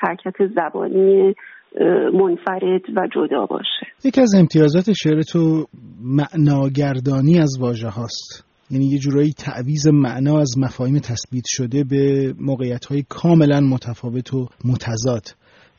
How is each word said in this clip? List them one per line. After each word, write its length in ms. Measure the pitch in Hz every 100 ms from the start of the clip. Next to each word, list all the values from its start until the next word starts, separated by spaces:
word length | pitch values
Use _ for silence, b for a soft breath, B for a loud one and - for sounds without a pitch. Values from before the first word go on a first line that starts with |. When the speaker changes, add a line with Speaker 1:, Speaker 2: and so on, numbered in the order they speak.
Speaker 1:
حرکت 460 | 175 175 185 - 196
زبانی، 880 | 175 156 - - 190 190 196 190 202 B B _ -
اه، 300 | 160 180 -
منفرد 720 | 185 190 170 - 190 190 185 185 214
و 120 | 180
جدا 320 | - 151 139 101
باشه. 400 | - - - - _
Speaker 2:
یکی 160 | 277 269
از 140 | 247 196
امتیازات 540 | 165 160 151 170 190
شعر 300 | 185 156 156 156
تو 320 | 170 160 160 147 - 110 -
معناگردانی 1400 | 120 139 143 160 147 139 135 135 143 131 127 135 143 175
از 200 | 151 131
واژه 280 | 123 113 113
هاست، 560 | 104 117 - - - _ _ -
یعنی 140 | 135
یه 140 | 135 143
جورایی 340 | 139 139 151 143
تعویض 500 | 139 - 127 151 151
معنا 520 | 147 131 123 139 151
از 180 | 143 123
مفاهیم 400 | 131 - 127 143
تثبیت 460 | - 117 - 127 -
شده 380 | - 123 139 135
به 440 | 139 139 139 135 -
موقعیت‌های 640 | 135 131 123 123 - 139 135
کاملاً 520 | - 170 165 147 143
متفاوت 720 | 139 127 - 113 123 123 123
و 120 | 135 123 _
متضاد. 640 | 123 123 - 110 127 117 - _ b b b